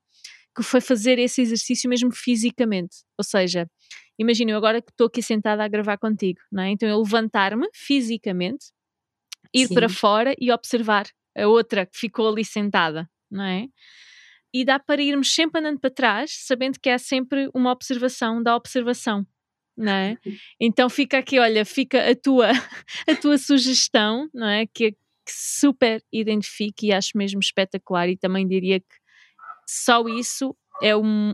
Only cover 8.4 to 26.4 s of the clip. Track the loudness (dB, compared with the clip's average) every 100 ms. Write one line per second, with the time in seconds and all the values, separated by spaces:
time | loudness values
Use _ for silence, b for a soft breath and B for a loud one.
8.4 | -4 -6 -14 _ _ _ _ _ -20 -20
9.4 | _ 0 2 2 2 2 2 2 0 -2
10.4 | 0 -2 0 -2 0 0 -2 _ _ -2
11.4 | 4 4 4 -2 -4 -6 -8 -2 -2 0
12.4 | -4 -4 0 2 0 -2 -10 _ -14 -8
13.4 | -4 -4 -6 _ B B B B B B
14.4 | _ -4 0 0 0 0 0 0 0 0
15.4 | 0 0 -4 -2 -4 0 0 0 -4 -10
16.4 | -4 -4 -2 -2 -2 -2 -2 -4 -2 -4
17.4 | -2 0 0 0 -4 -4 -4 -2 -4 0
18.4 | 0 0 0 -4 -2 -4 -2 -4 -4 _
19.4 | _ _ _ -6 -2 0 -2 -6 -10 -14
20.4 | -14 -2 0 4 2 2 0 0 2 4
21.4 | 4 4 0 -2 0 2 4 2 4 4
22.4 | 6 2 -2 -18 -14 -6 0 0 4 2
23.4 | 4 2 4 0 2 2 2 -2 -6 -4
24.4 | -2 0 -2 0 -2 -2 _ _ -16 -12
25.4 | -8 2 2 4 2 0 -4 -4 0 -2